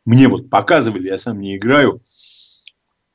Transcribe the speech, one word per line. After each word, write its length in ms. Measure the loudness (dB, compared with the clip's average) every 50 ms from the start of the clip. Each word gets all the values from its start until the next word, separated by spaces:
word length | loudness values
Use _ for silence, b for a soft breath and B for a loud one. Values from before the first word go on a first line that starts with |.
| -2
Мне 220 | 2 4 6 6
вот 240 | 4 4 0 -6 -2
показывали, 560 | -2 -2 0 2 0 0 0 -2 -4 -6 -8 -8
я 100 | -8 -8
сам 200 | -8 -10 -10 -10
не 180 | -8 -10 -10
играю, 440 | -6 -2 0 2 2 2 0 -2 -4 _ _ b b b b b b b b b b b b _ _ _ _ _ _ _ _ _